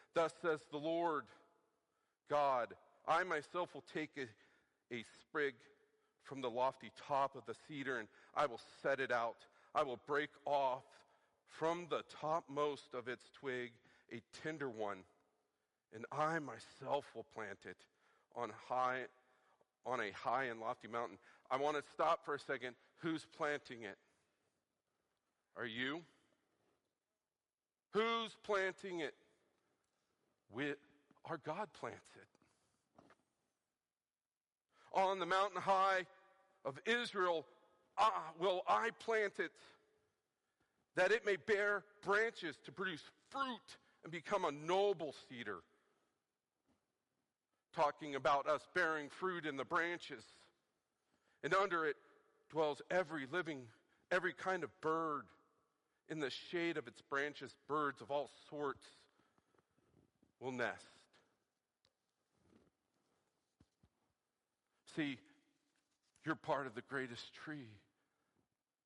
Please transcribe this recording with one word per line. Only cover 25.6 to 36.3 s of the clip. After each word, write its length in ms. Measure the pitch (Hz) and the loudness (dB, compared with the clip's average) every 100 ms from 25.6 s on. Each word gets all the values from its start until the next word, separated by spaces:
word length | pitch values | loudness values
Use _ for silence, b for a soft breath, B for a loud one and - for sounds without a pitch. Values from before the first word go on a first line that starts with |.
| 117 | -8
you? 380 | 113 131 160 160 _ _ _ _ _ _ _ _ _ _ _ _ _ _ _ _ _ _ | -4 -4 -6 -10 _ _ _ _ _ _ _ _ _ _ _ _ _ _ _ _ _ _
Who's 420 | 196 226 233 220 - | 0 2 2 -2 -6
planting 640 | - 202 190 180 196 175 | 0 2 2 -2 -6 -2
it? 140 | 139 - _ _ _ _ _ _ _ _ _ _ _ _ _ | -4 -6 _ _ _ _ _ _ _ _ _ _ _ _ _
We, 240 | 107 143 143 - _ _ _ | -6 -4 -4 -10 _ _ _
our 140 | - 165 | -10 -8
God 340 | - 165 208 | -6 -6 -8
plants 420 | - 120 95 - | -8 -10 -10 -16
it. 140 | - 98 _ _ _ _ _ _ - - - _ _ _ _ _ _ _ _ _ _ _ _ _ _ _ B B | -20 -20 _ _ _ _ _ _ -20 -20 -20 _ _ _ _ _ _ _ _ _ _ _ _ _ _ _ B B
"On 260 | 180 190 190 | 2 4 4
the 80 | 170 | 2
mountain 340 | 190 202 180 | 4 4 2
high 460 | 160 190 196 185 180 - - | 4 6 6 4 0 -8 -20